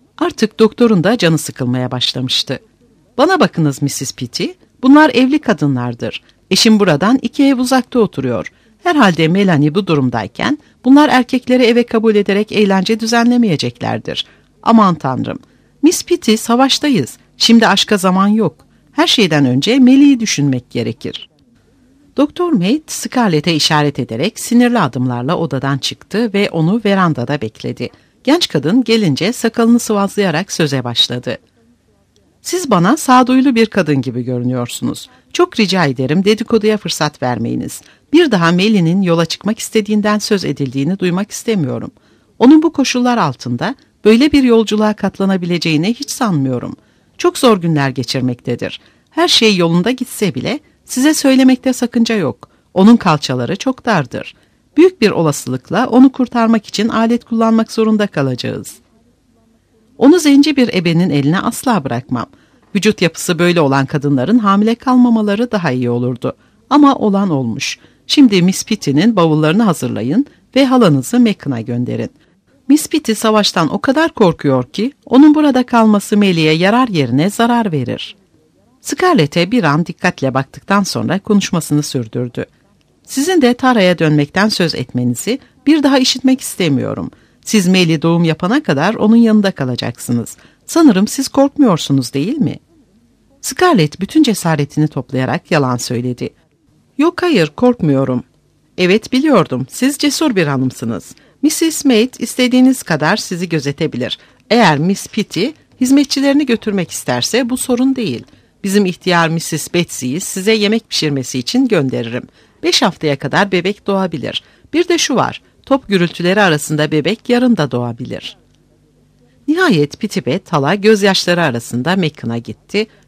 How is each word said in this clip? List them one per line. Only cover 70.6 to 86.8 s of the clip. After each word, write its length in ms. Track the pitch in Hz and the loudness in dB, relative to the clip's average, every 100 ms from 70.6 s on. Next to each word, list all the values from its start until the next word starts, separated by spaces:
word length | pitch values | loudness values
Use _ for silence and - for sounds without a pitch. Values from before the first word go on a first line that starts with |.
| 269 | 2
halanızı 540 | 254 208 139 127 247 | 4 4 2 0 2
Mecon'a 400 | 233 196 143 120 | 2 0 -6 -8
gönderin. 500 | 113 120 120 117 113 - _ _ _ _ - | -6 -6 -4 -6 -8 -12 _ _ _ _ 0
Miss 200 | 294 - | 0 2
Pitty 240 | 311 262 | -4 -2
savaştan 640 | 214 226 214 196 196 160 | -2 0 2 0 0 -2
o 40 | 196 | -2
kadar 360 | - 269 330 | -2 0 -2
korkuyor 500 | - 190 - 147 131 | 2 0 2 0 -2
ki 280 | 120 - 233 - - | -2 -6 -6 -8 0
onun 280 | 247 302 | 6 6
burada 320 | 302 302 254 247 | 6 2 0 0
kalması 500 | 240 220 202 - 202 | 2 4 2 0 0
Melie'ye 360 | 202 170 156 | 2 2 2
yarar 360 | 160 185 233 262 | 2 2 2 0
yerine 420 | 175 127 127 180 | 0 0 0 0
zarar 420 | - 233 240 214 | 0 0 0 -2
verir." 440 | 151 120 - - - _ _ _ _ _ _ | -4 -6 -8 -12 -18 _ _ _ _ _ _
Scarlett'e 720 | - - 370 285 147 170 175 | -10 -2 2 2 2 0 0
bir 140 | 247 | 0
an 220 | 165 151 175 | 0 0 -2
dikkatle 480 | - 185 - 135 | -4 -4 -2 -2
baktıktan 480 | 131 131 - - 202 | -2 -6 -12 -2 -2
sonra 360 | 190 - 120 180 | -2 -4 -4 -4
konuşmasını 640 | - 202 - 170 - 147 | 0 0 0 -4 -2 -2
sürdürdü. 640 | 147 135 113 123 123 - - _ _ _ _ _ | -2 -6 -6 -6 -8 -8 -12 _ _ _ _ _
"Sizin 380 | _ - 302 370 | _ -4 0 2
de 120 | 247 | 2
Tara'ya 440 | 247 262 240 180 175 | 2 2 2 2 2
dönmekten 500 | 160 147 143 185 214 | 2 2 0 0 0
söz 260 | - 165 | 0 -2
etmenizi 640 | - 127 127 123 120 - 262 - _ - | -2 -6 -4 -4 -4 -6 -8 -8 _ 0
bir 160 | 311 | 2
daha 160 | 277 269 | 2 2
işitmek 420 | 254 254 262 262 | 0 0 0 0
istemiyorum. 680 | - - 175 131 | -4 -4 -2 0